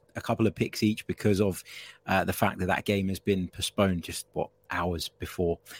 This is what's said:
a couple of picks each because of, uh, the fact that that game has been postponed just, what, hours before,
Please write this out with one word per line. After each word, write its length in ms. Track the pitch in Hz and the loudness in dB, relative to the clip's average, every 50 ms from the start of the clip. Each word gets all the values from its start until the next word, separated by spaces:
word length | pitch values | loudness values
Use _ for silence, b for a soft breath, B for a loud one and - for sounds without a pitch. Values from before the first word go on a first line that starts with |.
| _ _ - | _ _ -12
a 60 | 113 | -8
couple 260 | - - 117 - 113 | -4 -2 0 2 2
of 80 | 101 - | 2 2
picks 300 | - 113 - - - - | 0 -2 -2 0 0 2
each 200 | 107 107 - - - | 2 2 0 -4 -6
because 320 | - - - 107 101 95 | -4 0 2 2 4 4
of, 240 | 107 98 87 - - B B B B B B B B | 2 2 0 -4 -8 B B B B B B B B
uh, 160 | - 95 95 | 2 2 4
the 100 | 87 90 | 4 2
fact 280 | - - 110 98 - - | 2 2 2 2 2 0
that 60 | 92 | 0
that 180 | 92 90 - - | 0 0 0 0
game 240 | - 104 98 95 95 | 0 0 2 2 0
has 100 | 95 - | -2 -2
been 300 | - 104 98 92 90 - | 0 0 0 0 0 -4
postponed 560 | - - - - - - 101 95 90 85 - | -6 -6 -6 -4 0 2 2 2 2 0 -4
just, 240 | - 87 - - _ - | -6 -10 -10 -10 _ -6
what, 160 | 85 - - _ _ _ - | -6 -6 -6 _ _ _ -6
hours 380 | - 87 87 90 87 80 - - | -4 -2 -2 0 -2 -2 -6 -8
before, 500 | _ - 87 - - - 90 85 82 - _ B B | _ -10 -10 -6 -2 0 0 0 0 -2 _ B B